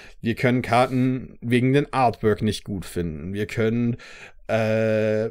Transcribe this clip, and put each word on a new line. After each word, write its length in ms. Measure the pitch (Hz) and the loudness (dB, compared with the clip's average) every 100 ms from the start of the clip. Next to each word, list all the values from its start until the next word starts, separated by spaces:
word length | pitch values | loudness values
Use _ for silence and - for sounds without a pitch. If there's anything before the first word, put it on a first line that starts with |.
| - - | -20 -8
wir 140 | 117 | -4
können 260 | 110 123 123 | 0 0 0
Karten 800 | 110 120 127 127 127 127 - - | 2 2 2 2 0 -2 -8 -10
wegen 320 | 117 123 131 | 0 2 4
den 180 | 139 143 | 2 2
Artwork 500 | 131 117 - 110 104 | 2 2 2 0 2
nicht 220 | 107 - | 0 -2
gut 200 | - 95 | -6 -8
finden. 480 | - 90 85 76 87 | -6 -6 -6 -6 -8
Wir 140 | 101 104 | -6 -4
können, 500 | 120 110 117 120 127 - - - - - | 0 0 2 0 -2 -8 -20 -20 -14 -4
äh, 800 | 110 110 110 110 107 107 107 113 | 0 2 2 2 2 2 0 -2